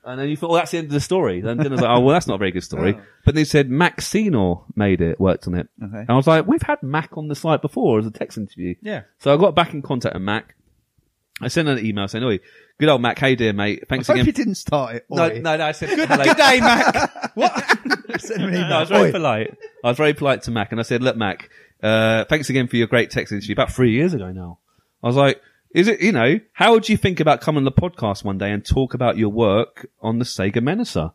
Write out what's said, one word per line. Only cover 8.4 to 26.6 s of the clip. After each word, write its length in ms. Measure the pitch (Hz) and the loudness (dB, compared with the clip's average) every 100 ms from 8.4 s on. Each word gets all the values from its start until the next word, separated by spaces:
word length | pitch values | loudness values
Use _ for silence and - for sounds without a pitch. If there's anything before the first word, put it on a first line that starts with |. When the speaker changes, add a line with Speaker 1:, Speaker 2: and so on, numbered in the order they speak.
| 101 - 90 90 | -12 -10 -10 -8
Speaker 2:
Yeah. 220 | 208 180 - _ | -10 -10 -12 _
Speaker 1:
So 120 | 139 | 0
I 40 | 147 | 4
got 180 | 190 | 4
back 180 | 147 - | 2 -2
in 80 | 147 | -4
contact 320 | - 131 - | -6 -4 -4
with 80 | 90 | -6
Mac. 320 | 95 110 - _ _ _ _ _ _ _ _ - | -4 -6 -6 _ _ _ _ _ _ _ _ -10
I 80 | 123 | -4
sent 200 | 170 156 | -2 0
an 160 | 127 | -2
email 240 | 107 101 98 | -2 -4 -6
saying, 160 | 110 | -4
"Oi, 160 | 127 95 _ _ _ _ | -4 -4 _ _ _ _
good 80 | 151 | 2
old 140 | 135 | 2
Mac, 160 | 120 - | 0 0
how 80 | 135 | 0
you 100 | 127 | 2
doing, 200 | 110 101 | 0 0
mate? 280 | 104 101 - | -4 -4 -6
Thanks 180 | 131 120 | -6 0
Speaker 3:
I 60 | |
hope 80 | - | 2
Speaker 1:
again." 40 | - | 2
Speaker 3:
he 60 | |
didn't 220 | - - | 0 -4
start 420 | 190 - 147 123 117 | -4 -4 -4 -4 -10
it. 100 | _ | _
Speaker 1:
No, 140 | 139 | -2
Speaker 3:
Oi. 160 | 165 117 | -2 -2
Speaker 1:
no, 140 | 160 156 | -4 -2
no, 80 | 156 | -4
I 60 | |
said, 220 | 151 - | -6 -4
Speaker 2:
Good, 140 | 320 320 | -4 0
Speaker 1:
"Hello." 160 | - | 2
Speaker 2:
good 120 | 320 277 | 2 4
day, 240 | 277 254 | 4 6
Mac. 720 | 277 233 254 - - - - | 4 4 2 0 -4 -6 -10
<laughs> 20 | |
What? 420 | - 719 277 - - 254 359 | 0 0 0 -2 -2 -2 -6
Speaker 3:
<laughs> 200 | - - | -6 -12
Send 200 | - 196 | -8 -6
him 80 | 185 | -2
an 60 | |
email. 140 | 180 165 | -2 0
Speaker 1:
No, 60 | 156 | 0
I 40 | |
was 80 | 160 | 2
very 200 | 202 180 | 2 2
Speaker 3:
Oi. 40 | |
Speaker 1:
polite. 460 | 156 151 110 110 - - _ | 0 -2 -2 -4 -10 -20 _
I 40 | 120 | -4
was 80 | 123 | 2
very 160 | 151 | 0
polite 280 | 151 143 131 | 0 -2 -2
to 60 | - | -4
Mac, 200 | 113 101 | -4 -4
and 80 | 113 | -6
I 20 | |
said, 200 | 113 120 | -2 0
"Look, 140 | 127 113 | 0 0
Mac, 340 | 104 90 - - _ _ | -4 -4 -14 -20 _ _
uh, 420 | 107 110 110 110 | 0 2 2 0
thanks 240 | - 156 135 | 0 -2 0
again 200 | 131 123 | -2 0
for 80 | 120 | 0
your 100 | 113 | 2
great 240 | 120 113 | 2 0
text 240 | 135 - | -4 -6
interview 180 | 104 104 | -8 -6
about 180 | 101 127 | -2 -2
three 200 | - 123 | 2 2
years 220 | 113 175 | 4 0
ago 180 | 147 92 | -2 -8
now." 280 | 92 87 85 _ _ _ _ | -12 -12 -16 _ _ _ _
I 60 | 120 | -2
was 80 | 131 | 2
like, 260 | 139 - _ _ _ | 2 0 _ _ _
"Is 140 | 165 202 | 2 2
it, 120 | 220 | 2
you 120 | 202 | 2
know, 280 | 160 117 214 _ | 4 2 2 _
how 180 | - | 0